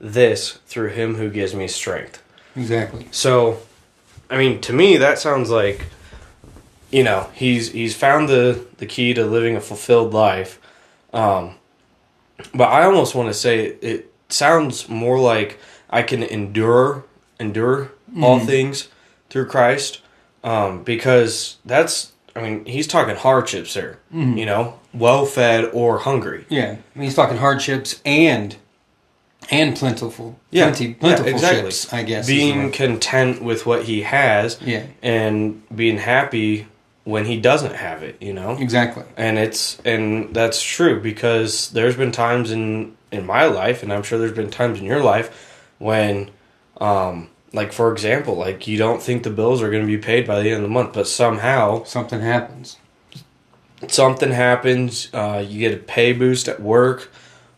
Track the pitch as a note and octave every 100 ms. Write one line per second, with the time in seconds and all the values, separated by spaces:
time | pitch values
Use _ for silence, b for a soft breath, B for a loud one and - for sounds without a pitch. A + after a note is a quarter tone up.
0 | A2 G#2+ A#2+ G#2 - - - - G#2+ A#2
1 | A2+ A2 G#2+ G2+ F#2+ G2 F#2 - - F2
2 | - - _ b b - A#2 A2+ G#2 A#2+
3 | - - C3+ B2 A#2 A2 - _ _ _
4 | _ - - C3 C3 G#2+ - B2 G3 D#3+
5 | C#3 - D#3 C3+ A#2 A#2 G2+ G2+ - B
6 | B B B B - - - _ _ C3+
7 | A#2+ G2 F#2+ - B2+ A#2+ A2+ A2+ A#2 G#2+
8 | C#3 D3 D3+ C3 B2 A#2+ - - G2+ -
9 | A#2+ A#2 G#2+ A2+ A#2 G#2+ - G#2 - A#2+
10 | A2 G#2+ G#2 F#2+ F#2+ - b b b b
11 | _ A#2 G#2+ F#2+ F2 F#2 _ _ _ _
12 | _ _ _ - - B2+ A#2+ C3 F3+ F#3+
13 | C3 B2+ A#2 G#2 B2 A2+ G#2+ - A#2 A#2
14 | - _ - - D3 E3 D3 A2+ - A2+
15 | A#2 B2+ B2+ A2 G#2 - B B B A2+
16 | A#2+ B2 A2+ G#2+ G2+ G#2 A2 A#2+ C3 C3+
17 | - _ _ - A2 G#2+ A#2+ C3+ C3+ -
18 | - F3 B2+ B2+ A2+ C3+ C3+ C#3 - b
19 | b b _ C3+ B2 C3+ A#2+ - - -
20 | b b b _ A#2 A2 G2 F#2 F2 A#2
21 | C3 B2+ A2+ A2+ - - - C3+ E3 -
22 | - _ _ - A2+ G#2+ G#2+ B2+ D#3 E3+
23 | B2 G2+ C3 C3 - F#2+ E2+ G2+ F2 -
24 | _ E3 C3+ A#2 A2 G2+ A#2+ - _ B2
25 | A#2 C3+ C#3 - A#2+ A2+ A2+ A#2 A#2+ G#2+
26 | C3+ C3+ G#2+ - - D3 G#2+ G#2+ - C3+
27 | C#3 C3+ C3 A#2+ C#3 C3 - C3 - -
28 | C#3+ D3 D#3+ A#2+ G#2 - _ _ _ _
29 | _ _ _ _ - C#3+ D#3 A#2 C3+ A2+
30 | A#2+ - A#2 A#2+ _ E3+ D#3+ C3 A#2 A#2
31 | D#3+ - - B2+ F3 - F#2+ - - A#2+
32 | A2 A2 A#2 C#3 D3 C#3 C#3 C3 C3+ A2+
33 | - C3 B2+ A#2+ A#2 A2 - A#2 A2+ A2
34 | G2+ C#3 C3+ G#2 A2+ - - G#2+ - -
35 | A#2+ A2+ A2 G#2+ G#2+ G#2+ - A2+ A2+ G#2
36 | G2 B2+ C#3+ A#2 G#2+ G#2 G#2+ _ _ _
37 | - G#2+ G#2+ A#2 A2+ D3 C3+ - F#2+ D#2+
38 | D#2 - G2 F#2+ F#2+ C3 B2+ A#2+ A#2 -
39 | - - A2+ A2 A2 - - - A#2+ A2+
40 | G#2+ A2 G#2+ A2+ A2+ A2+ - - E3+ G#2+
41 | A2 G#2 A#2+ A2+ A2 - - A2+ A#2 B2
42 | C3 A#2+ A#2 B2 A2+ A2 A2 A2 A2 -
43 | _ G#2 F2+ A2 D#3 G2 G2 B2 G#2 G2+
44 | G#2 A2+ A2+ A2+ G#2 - B2 G2+ F#2+ C#3
45 | B2+ G#2 A#2 - - - _ - G#2 A2
46 | G#2 G2+ G2 b b b b - G#2 G2
47 | F#2 F2 E2 _ _ A2 G#2 - A#2 G#2+
48 | G#2+ C3+ C#3 F2+ F2+ F#2+ - G#2+ A2 A#2
49 | - B2 A#2 G#2 A2 B2+ A2 G#2+ G#2+ G#2+
50 | G#2+ A#2 A2+ G#2 G#2 A2 G#2 A#2+ A#2 G#2+
51 | G2 - A#2+ G#2 A#2 C3+ G#2 A2+ - B2
52 | A#2+ A2+ A2+ A#2+ A#2+ - - - _ _
53 | _ - - _ _ _ _ _ - -
54 | C3 C3 C#3+ B2 B2 B2 C3 B2+ B2 -
55 | - A#2+ G#2 G#2 G2+ G#2 A2 G2+ - -
56 | A#2+ B2 B2+ B2+ - - G#2 A#2 B2+ C3
57 | - b b b b